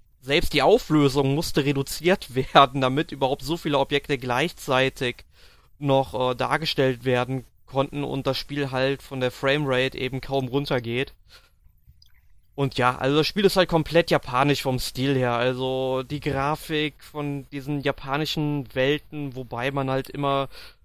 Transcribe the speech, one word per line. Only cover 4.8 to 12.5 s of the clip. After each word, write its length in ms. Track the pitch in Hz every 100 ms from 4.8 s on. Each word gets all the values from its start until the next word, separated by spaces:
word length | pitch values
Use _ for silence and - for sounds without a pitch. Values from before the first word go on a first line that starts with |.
| 131 - 123 - - - - - _ -
noch, 540 | 143 135 135 135 127
äh, 20 |
dargestellt 680 | 123 123 156 160 - 131 123
werden 420 | 123 123 123 131 - _ -
konnten 380 | 135 139 139
und 220 | 135 135 135
das 100 | 131
Spiel 340 | - 143 139
halt 320 | 127 135 135
von 180 | - 135
der 100 | 127
Framerate 680 | - 135 147 143 127 131 -
eben 240 | 127 131
kaum 280 | - 135 127
runtergeht. 680 | 135 123 131 117 120 139 - _ - _ _ _ _ - - - - _ - _